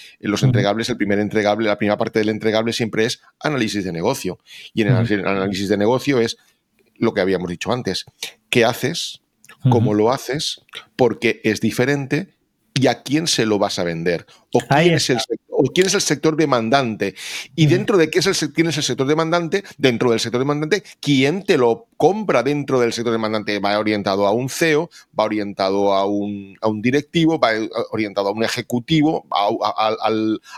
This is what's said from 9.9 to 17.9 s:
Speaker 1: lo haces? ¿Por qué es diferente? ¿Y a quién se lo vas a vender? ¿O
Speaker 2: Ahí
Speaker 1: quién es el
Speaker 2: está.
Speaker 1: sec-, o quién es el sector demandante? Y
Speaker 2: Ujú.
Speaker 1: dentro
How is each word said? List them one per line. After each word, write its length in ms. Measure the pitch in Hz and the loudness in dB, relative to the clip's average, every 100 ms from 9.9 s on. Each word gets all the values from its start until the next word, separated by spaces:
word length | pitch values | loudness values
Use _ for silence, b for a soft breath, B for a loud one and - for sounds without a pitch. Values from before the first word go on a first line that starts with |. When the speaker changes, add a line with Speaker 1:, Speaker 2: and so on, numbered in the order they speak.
Speaker 1:
lo 180 | 104 110 | 2 2
haces? 480 | 131 - 139 - - _ B B - | 0 -4 -6 -6 -10 _ B B 0
¿Por 220 | 123 110 | 2 2
qué 220 | 117 - | -2 0
es 200 | 110 101 | -2 0
diferente? 720 | 113 107 123 143 131 143 190 _ _ _ _ | -2 0 0 -2 -2 -4 -6 _ _ _ _
¿Y 120 | - 127 | 0 2
a 160 | 117 | 2
quién 240 | - 147 165 | 0 -2 0
se 200 | - 113 | 0 2
lo 120 | 104 | 2
vas 200 | 98 - | 0 -2
a 60 | |
vender? 420 | 87 82 85 82 b b _ | -4 -2 -2 -2 b b _
¿O 80 | 123 - | -2 2
Speaker 2:
Ahí 160 | 143 | 4
Speaker 1:
quién 120 | 175 160 | 4 2
es 120 | - | 0
el 60 | 127 | -2
Speaker 2:
está. 180 | - | -2
Speaker 1:
sec-, 60 | 113 _ | -8 _
o 160 | - | 0
quién 220 | 131 175 190 | 2 2 2
es 80 | |
el 60 | 190 | 0
sector 360 | - 147 160 156 | 0 0 0 0
demandante? 800 | 151 127 110 139 123 101 98 B B B B | 2 0 2 2 0 -2 -4 B B B B
Y 120 | - 151 | 2 2
Speaker 2:
Ujú. 80 | |
Speaker 1:
dentro 220 | 180 202 | 2 2